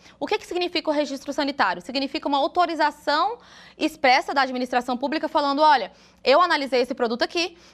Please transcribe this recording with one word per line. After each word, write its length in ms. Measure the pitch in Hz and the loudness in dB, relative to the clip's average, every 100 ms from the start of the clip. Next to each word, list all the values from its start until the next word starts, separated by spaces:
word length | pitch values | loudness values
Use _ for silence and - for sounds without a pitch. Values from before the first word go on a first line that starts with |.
| - - | -20 -12
O 80 | 294 | -4
que 100 | 415 | -4
que 80 | - | -4
significa 460 | 349 349 330 320 | -4 -4 -2 -2
o 20 | |
registro 400 | 294 262 269 - | 0 -2 -6 -6
sanitário? 480 | 277 285 277 208 175 | -4 -4 0 -2 -2
Significa 460 | - 262 269 311 302 | -6 -6 -4 -4 -2
uma 100 | 277 | 0
autorização 1040 | 320 349 339 311 294 294 - 294 381 480 - - - - | 0 0 0 0 -2 -2 -2 0 0 -4 -14 -20 -20 -4
expressa 560 | 302 - 262 262 381 | -4 0 4 4 2
da 120 | 277 | 0
administração 520 | 262 254 247 247 240 247 | 0 -2 -2 -2 -2 -4
pública 320 | 262 311 311 | -4 -4 -2
falando, 360 | 320 285 277 | 0 0 4
"Olha, 280 | 311 269 185 - _ _ | 4 4 0 -12 _ _
eu 160 | - 285 | 2 4
analisei 420 | 349 311 269 254 | 4 2 0 0
esse 120 | 247 | 0
produto 300 | 247 240 240 | -2 -2 0
aqui, 340 | 320 349 330 - - | -2 -2 -4 -6 -20